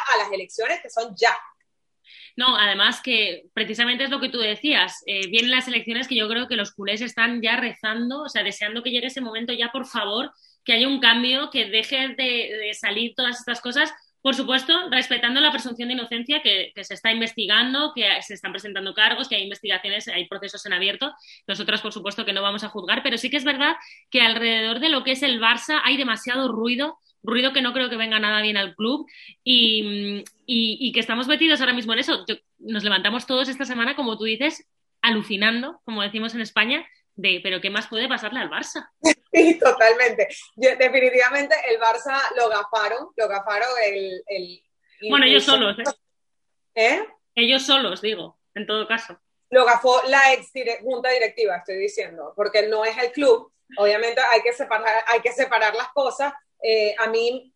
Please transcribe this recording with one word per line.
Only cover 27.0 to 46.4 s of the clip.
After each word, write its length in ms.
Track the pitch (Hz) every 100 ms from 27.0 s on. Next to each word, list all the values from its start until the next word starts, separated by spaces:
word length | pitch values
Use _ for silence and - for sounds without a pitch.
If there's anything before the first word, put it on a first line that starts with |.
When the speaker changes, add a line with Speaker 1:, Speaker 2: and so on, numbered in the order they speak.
| _ _
Speaker 2:
ruido 280 | 202 233 262
que 100 | 269
no 100 | 247
creo 180 | 254 247
que 60 | 220
venga 240 | 220 214
nada 220 | 214 214
bien 140 | 214 208
al 200 | 196 -
club 320 | 220 285 - - - -
y, 800 | 247 247 226 220 208 202 202 202 190 _ -
y, 320 | 233 226 214
y 120 | 254
que 80 | 233
estamos 260 | 226 233 254
metidos 340 | 285 320 294
ahora 120 | 254
mismo 200 | 247 214
en 60 | 226
eso. 260 | - - -
Yo, 80 | - _ _
nos 240 | 214 214
levantamos 420 | 208 190 202 240 -
todos 220 | 254 262
esta 160 | 262
semana, 320 | 254 240 240 285
como 200 | 247 220
tú 60 |
dices, 460 | 220 220 294 330 _ _ _ _
alucinando, 800 | 202 214 - 196 214 233 269 339
como 160 | - 220
decimos 320 | 202 214 220 233
en 60 |
España, 440 | 214 220 220 294 - _ _ -
de, 240 | 190 175
"¿pero 180 | 190 185
qué 100 | 190
más 180 | 202 214
puede 180 | 220 254
pasarle 320 | 240 208 247
al 120 | 175
Barça?". 380 | 165 294 311 - _
Speaker 1:
<laughs> 200 | 311 - _
Sí, 260 | 330 330 330
totalmente. 720 | - - 226 233 240 214 196 - - -
Yo, 200 | 262 262
definitivamente 800 | 254 262 254 254 247 285 285 311 262
el 120 | 226
Barça 400 | 226 233 277 269 247 247
lo 140 | 233
gafaron, 580 | 208 208 220 208 233 320 -
lo 120 | 208
gafaron 420 | 196 214 208 240 247
el... 400 | 214 196 190 185 -
el 360 | 196 180 180 _ _ _ - 214
Speaker 2:
Bueno, 160 | 277
ellos 240 | 262 277 -
Speaker 1:
el 60 |
Speaker 2:
solos, 240 | 269 208 202
¿eh? 60 | 269 - _ _ _ _